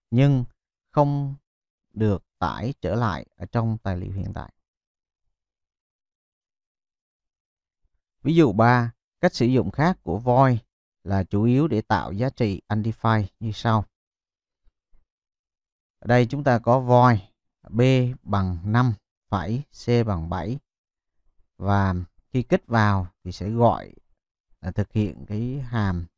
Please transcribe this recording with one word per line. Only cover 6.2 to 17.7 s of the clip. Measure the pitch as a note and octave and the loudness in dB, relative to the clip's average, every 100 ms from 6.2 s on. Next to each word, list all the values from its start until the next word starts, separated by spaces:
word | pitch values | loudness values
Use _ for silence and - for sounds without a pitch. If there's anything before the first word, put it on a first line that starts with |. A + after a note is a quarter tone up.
| _ _ _ _ _ _ _ _ _ _ _ _ _ _ _ _ _ _ _ _ | _ _ _ _ _ _ _ _ _ _ _ _ _ _ _ _ _ _ _ _
Ví | C3 E3 | 0 4
dụ | C#3+ | 4
ba, | G2 A#2 B2 A#2 - _ _ | 6 4 4 0 -6 _ _
cách | F3+ | -2
sử | - A#2+ | 2 2
dụng | B2+ F#2+ | 2 0
khác | - D#3+ F#3+ | 0 0 -2
của | - F#2+ | -4 -4
void | B2 B2 C3+ A#2 - _ _ _ | 0 4 4 2 -4 _ _ _
là | F2 G2 | -4 -2
chủ | F2+ G2+ | 0 0
yếu | A#2 B2+ D#3+ | 2 2 2
để | G#2+ | -2
tạo | - G2 A1+ | -2 -2 -2
giá | G2 B2+ | -4 -4
trị | - A2+ F#2+ - | -2 -2 -2 -4
undefined | G#2+ A2 - A2+ A2 G2+ - | -4 -2 -2 0 0 -2 -6
như | A2+ | -8
sau. | G#2 A#2 A2 G2+ _ _ _ _ _ _ _ _ _ _ - _ _ _ _ _ _ _ _ _ _ | -4 0 0 -2 _ _ _ _ _ _ _ _ _ _ -20 _ _ _ _ _ _ _ _ _ _
Ở | - | 0
đây | B2 A#2+ | 2 2
chúng | C#3+ | 0
ta | C#3+ A#2 | 0 0
có | - C3 | 2 0
void | B2 B2 B2 A2 - _ _ _ | 4 4 6 4 -2 _ _ _
B | - | -8